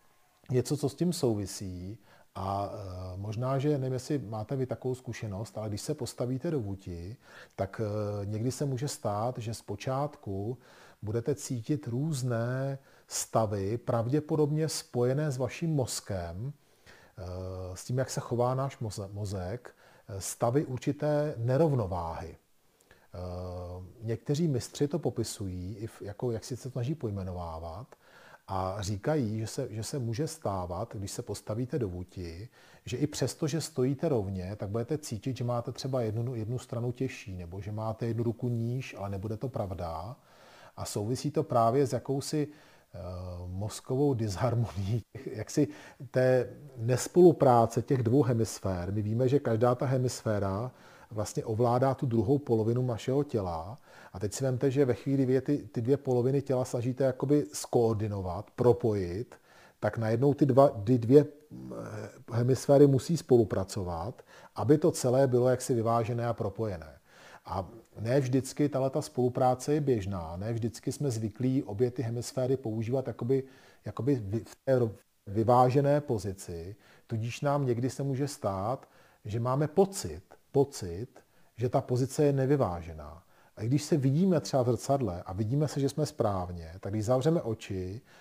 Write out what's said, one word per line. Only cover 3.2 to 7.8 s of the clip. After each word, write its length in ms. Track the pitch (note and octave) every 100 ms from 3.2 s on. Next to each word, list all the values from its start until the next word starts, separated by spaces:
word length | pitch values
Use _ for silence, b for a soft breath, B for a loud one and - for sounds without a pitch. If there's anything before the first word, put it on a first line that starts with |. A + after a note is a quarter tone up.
| G#2 A2 B2+ C#3
že 200 | D3 C#3+
nevím, 140 | C3
jestli 260 | B2+ - D3
máte 380 | G#2 A2 A2 C#3
vy 100 | B2+
takovou 280 | A2+ B2+
zkušenost, 640 | B2 - A2 A2+ F#2+ A2+ -
ale 100 | G#2+
když 120 | G#2
se 140 | -
postavíte 560 | D3 A#2 - B2 B2+ F3
do 100 | D3+
vůti, 560 | G2+ F#2+ - E2+ F2 B2 B B B -
tak, 240 | G2 -